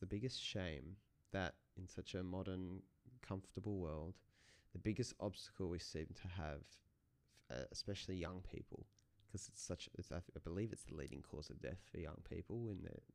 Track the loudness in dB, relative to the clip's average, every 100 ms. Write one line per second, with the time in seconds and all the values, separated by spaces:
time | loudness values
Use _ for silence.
0 | 0 2 2 2 2 2 2 0 -4 -8
1 | -12 _ -2 4 4 2 _ -8 -6 -4
2 | -2 0 2 2 2 2 0 -2 -6 -16
3 | -18 -10 0 0 0 -2 2 4 4 2
4 | 0 -4 -12 -20 -20 -20 -8 2 4 6
5 | 4 2 0 0 -4 0 2 2 0 0
6 | -2 -4 -4 0 0 -2 -6 -16 -20 -20
7 | _ _ _ -18 -4 -2 -2 -2 0 0
8 | 2 2 2 0 -4 -6 -6 -8 -8 -14
9 | -20 -20 -6 -6 -6 -4 0 0 -2 -6
10 | -2 -2 -2 -4 0 4 2 0 -4 -4
11 | -2 -4 -4 -4 -4 -2 -2 -2 -4 -4
12 | -2 -4 -4 -2 0 0 0 0 -2 -6
13 | -8